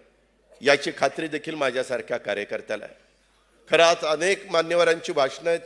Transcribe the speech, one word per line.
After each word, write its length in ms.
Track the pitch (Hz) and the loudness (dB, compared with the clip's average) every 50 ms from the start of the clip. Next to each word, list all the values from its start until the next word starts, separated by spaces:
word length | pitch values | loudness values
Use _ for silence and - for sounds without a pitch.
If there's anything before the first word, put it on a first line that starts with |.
| _ _ _ _ _ _ _ _ _ _ - - | _ _ _ _ _ _ _ _ _ _ -18 0
याची 300 | 113 135 143 143 - 165 147 | 4 4 4 4 2 -4 -2
खात्री 300 | - - 139 - - 160 | -2 -2 -2 0 -4 -6
देखील 280 | 156 151 147 - 160 160 | -6 -6 -8 -8 -8 -4
माझ्यासारख्या 640 | 151 139 131 120 131 123 123 123 117 110 - 123 | -2 -2 -2 0 -2 -2 -2 -4 -6 -4 -6 -6
कार्यकर्त्याला 680 | 113 - 107 101 101 104 - 113 101 - - 110 104 - | -6 -4 -4 -4 -4 -4 -6 -8 -8 -6 -6 -8 -8 -8
आहे. 80 | - - - _ _ _ _ _ _ _ _ _ _ _ _ _ - | -12 -20 -20 _ _ _ _ _ _ _ _ _ _ _ _ _ 2
खरं, 140 | 156 160 170 | 4 6 6
आज 220 | 165 170 165 170 | 6 4 2 0
अनेक 460 | 151 156 147 170 190 196 190 - - | -2 -2 0 0 0 0 -2 -4 -2
मान्यवरांची 600 | 170 165 165 160 175 175 170 165 165 165 - 180 | 0 0 0 2 2 2 4 4 2 0 -4 -2
भाषणं 380 | 170 147 135 135 - - 165 170 | 0 0 0 0 -2 -4 -4 -2
आहेत, 100 | 170 165 170 | -2 -2 -4